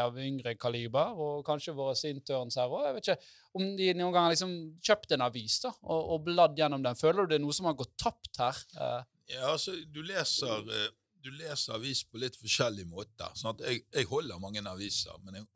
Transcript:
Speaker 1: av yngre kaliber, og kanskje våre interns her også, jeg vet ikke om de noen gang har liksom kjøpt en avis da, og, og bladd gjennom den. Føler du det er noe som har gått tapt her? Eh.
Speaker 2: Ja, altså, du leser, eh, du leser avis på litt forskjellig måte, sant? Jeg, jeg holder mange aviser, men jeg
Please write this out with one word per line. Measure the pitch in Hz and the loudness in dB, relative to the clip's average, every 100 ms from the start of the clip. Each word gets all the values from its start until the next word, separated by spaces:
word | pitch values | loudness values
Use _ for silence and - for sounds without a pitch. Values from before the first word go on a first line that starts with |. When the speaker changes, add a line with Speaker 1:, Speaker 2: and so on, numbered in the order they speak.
Speaker 1:
av | 120 123 | 2 0
yngre | 135 135 120 | -6 -4 -4
kaliber, | 110 120 120 117 131 185 202 | -2 -2 -2 0 2 2 0
og | 151 147 | -4 -4
kanskje | 143 147 131 | -2 -2 -2
våre | 131 135 123 | -4 -2 -2
interns | 151 135 - 135 120 | -2 -6 -2 -2 -2
her | 131 123 | -2 0
også, | 175 285 | 0 -2
jeg | |
vet | 262 - | -2 0
ikke | 175 - - _ | -2 -2 -20 _
om | 185 190 | -4 -2
de | 196 185 | 0 2
noen | 180 180 | 2 4
gang | 175 170 | 6 6
har | |
liksom | 165 185 175 160 160 | 4 0 -4 -8 -2
kjøpt | - 214 - 143 | 4 4 4 2
en | |
avis | 123 117 110 - | 2 0 -2 -2
da, | 254 - | -2 -6
og, | - 160 160 | -2 0 0
og | 160 156 | -2 2
bladd | 175 160 | 6 6
gjennom | 147 151 139 | 8 2 2
den. | 127 | 0
Føler | 117 156 185 185 | 4 4 6 4
du | |
det | 151 | 4
er | |
noe | 147 143 | 2 0
som | 180 | 0
har | |
gått | 135 123 - | 0 -4 -2
tapt | 233 - - - | -2 -2 -10 -2
her? | 123 135 - 156 | 0 -2 -8 -6
Eh. | 131 120 123 _ - | -4 -4 -6 _ -12
Speaker 2:
Ja, | 127 131 | -4 0
altså, | 156 - 175 156 | 0 -2 -6 -10
du | 147 | -10
leser, | 165 190 147 - 131 107 107 | -6 -2 0 0 0 -2 -2
eh, | 107 107 - _ _ | -2 -2 -4 _ _
du | 131 | -14
leser | 143 160 143 - | -10 -6 -4 -4
avis | 110 131 131 - | -4 -2 -2 -4
på | 110 | -6
litt | 127 - | -6 -6
forskjellig | 110 - 123 98 87 | 0 2 2 0 -8
måte, | 87 107 - 85 | -10 -12 -10 -10
sant? | - 113 113 131 | -6 -6 -4 -2
Jeg, | 120 - | -4 -2
jeg | 147 113 | -2 0
holder | 139 151 87 | -2 -4 -8
mange | 98 104 | -8 -8
aviser, | 101 92 101 - 82 87 | -8 -6 -4 -4 -4 -10
men | 95 95 | -14 -14
jeg | 107 | -14